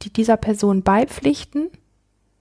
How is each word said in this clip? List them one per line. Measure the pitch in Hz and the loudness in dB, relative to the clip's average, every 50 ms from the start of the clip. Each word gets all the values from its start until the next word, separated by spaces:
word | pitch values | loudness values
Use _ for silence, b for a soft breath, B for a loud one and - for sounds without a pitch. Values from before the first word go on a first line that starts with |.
die | - 208 | -20 -8
dieser | - - 226 233 226 214 | -4 -2 2 2 2 2
Person | - 208 214 208 - 202 196 190 | 2 -2 -2 0 2 2 2 2
beipflichten, | 185 196 196 214 262 - - - - 285 294 - - - - 285 311 359 - - _ _ _ _ _ _ _ _ _ _ _ _ | 2 2 2 2 0 -2 -4 -2 -2 -2 -2 -2 -6 -8 -6 -6 -6 -6 -8 -16 _ _ _ _ _ _ _ _ _ _ _ _